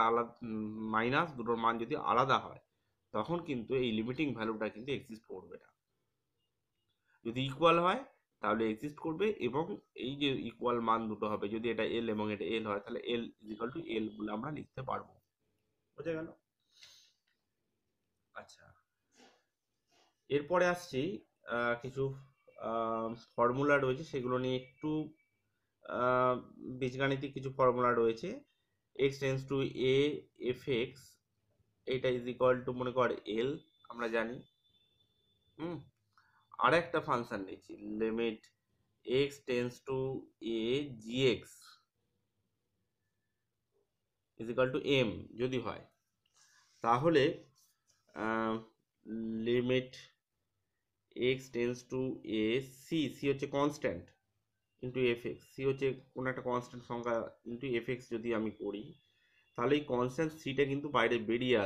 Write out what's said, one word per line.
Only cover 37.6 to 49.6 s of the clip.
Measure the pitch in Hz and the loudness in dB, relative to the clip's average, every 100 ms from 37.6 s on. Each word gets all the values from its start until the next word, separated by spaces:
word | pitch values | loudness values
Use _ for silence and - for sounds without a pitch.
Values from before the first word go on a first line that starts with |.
| - - 104 107 | -14 -14 -8 0
limit | 110 113 117 110 - _ _ _ _ _ - 131 139 | 0 2 0 -2 -10 _ _ _ _ _ 0 2 2
x | 139 - | -2 -4
tends | 123 123 123 - | -2 -2 -6 -6
to | 131 131 135 - _ 113 113 | -4 -2 -6 -10 _ -6 -2
a | 113 135 147 113 | 0 0 -2 -10
g | 110 127 131 98 | -6 2 4 2
x | - - - - _ _ _ _ _ _ _ _ _ _ _ _ _ _ _ _ _ _ _ _ _ _ _ _ _ - | -2 -20 -20 -20 _ _ _ _ _ _ _ _ _ _ _ _ _ _ _ _ _ _ _ _ _ _ _ _ _ -12
is | 113 | -4
equal | 120 127 - | 2 2 2
to | 120 135 113 | 4 6 4
m | 87 90 110 | 0 -8 -4
যদি | 127 127 107 | -2 -2 -4
হয়, | - - _ _ _ _ _ - _ _ _ 117 | -8 -12 _ _ _ _ _ -20 _ _ _ 2
তাহলে, | 120 160 151 147 - - _ _ _ _ _ _ - | 4 6 6 4 2 -10 _ _ _ _ _ _ -6
আহ, | 110 113 113 113 113 _ _ _ - 113 113 113 113 | -2 0 0 -2 -6 _ _ _ -12 -8 -6 -4 0
limit | 123 | 2